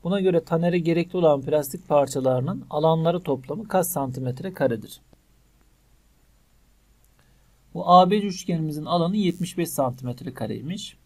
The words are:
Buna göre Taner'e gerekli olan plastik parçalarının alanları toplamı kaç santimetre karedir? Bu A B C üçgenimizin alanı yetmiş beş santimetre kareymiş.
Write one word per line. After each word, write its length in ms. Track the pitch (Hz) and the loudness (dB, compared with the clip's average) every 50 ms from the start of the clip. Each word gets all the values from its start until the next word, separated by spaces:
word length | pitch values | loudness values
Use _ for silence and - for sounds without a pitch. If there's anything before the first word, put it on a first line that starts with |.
| _ | _
Buna 160 | 170 196 202 | -2 -2 0
göre 240 | 190 190 170 165 - | 2 2 2 2 0
Taner'e 340 | - 170 165 170 175 175 180 | 0 -2 0 2 2 0 0
gerekli 380 | 160 165 170 170 175 175 - | 0 2 0 0 0 -2 -2
olan 260 | 185 170 156 147 139 | 2 4 4 4 4
plastik 460 | 131 135 143 151 143 139 - 175 - - | 2 0 0 0 0 -2 -10 -12 -4 2
parçalarının 760 | 151 147 139 123 - 139 131 131 127 127 127 - - 131 - - | 2 2 2 2 -2 0 0 2 2 2 0 -2 -6 -8 -10 -6
alanları 520 | - 151 151 160 165 165 160 165 175 180 | -4 0 2 2 2 4 2 0 0 0
toplamı 460 | 175 - 139 127 127 - 147 202 220 - | -2 -4 -4 -4 -4 -10 -10 -10 -8 -2
kaç 180 | - 185 175 | 0 0 0
santimetre 680 | 180 - 160 139 131 131 131 131 123 123 - 180 190 | 0 -2 -4 -4 -4 -6 -6 -6 -6 -6 -6 -10 -12
karedir? 480 | 185 - 147 127 117 107 104 - - - _ _ _ _ _ _ _ _ _ _ _ _ _ _ _ _ _ _ _ _ _ _ _ _ _ _ _ _ _ _ _ _ _ _ _ _ _ _ _ _ _ _ _ _ _ _ _ _ _ _ _ _ _ _ _ | -4 -2 0 0 0 -2 -8 -14 -20 -20 _ _ _ _ _ _ _ _ _ _ _ _ _ _ _ _ _ _ _ _ _ _ _ _ _ _ _ _ _ _ _ _ _ _ _ _ _ _ _ _ _ _ _ _ _ _ _ _ _ _ _ _ _ _ _
Bu 160 | 165 - 170 | -6 4 8
A 200 | 175 180 185 180 | 8 8 8 8
B 100 | 208 214 | 4 0
C 60 | 202 | 0
üçgenimizin 580 | 202 175 - - - 175 165 160 156 147 151 151 | -4 -8 -8 -6 -4 -4 -2 -4 -4 -6 -8 -4
alanı 320 | - 165 175 165 170 202 | -2 0 0 0 0 0
yetmiş 420 | 214 202 175 165 - 175 - - 180 | 0 0 0 -2 -2 -8 -8 -4 -4
beş 100 | 170 165 | -4 -4
santimetre 680 | - - 135 127 127 - 127 123 120 - - - 123 | -2 -2 -2 -2 -2 -6 -8 -10 -10 -8 -10 -14 -10
kareymiş. 640 | - 117 110 110 113 113 147 185 214 - - - _ _ | -8 -8 -8 -8 -8 -8 -10 -10 -10 -12 -16 -18 _ _